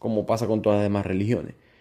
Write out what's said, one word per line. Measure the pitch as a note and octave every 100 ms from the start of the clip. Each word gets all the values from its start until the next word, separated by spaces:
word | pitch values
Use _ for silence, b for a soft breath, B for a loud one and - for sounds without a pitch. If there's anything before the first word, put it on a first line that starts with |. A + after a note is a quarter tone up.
como | A#2+ G#2+ F#2+
pasa | A2+ A2+
con | A2
todas | G#2+ G#2
las |
demás | G#2 G2+ F#2
religiones. | F#2 G#2 A2+ - - b b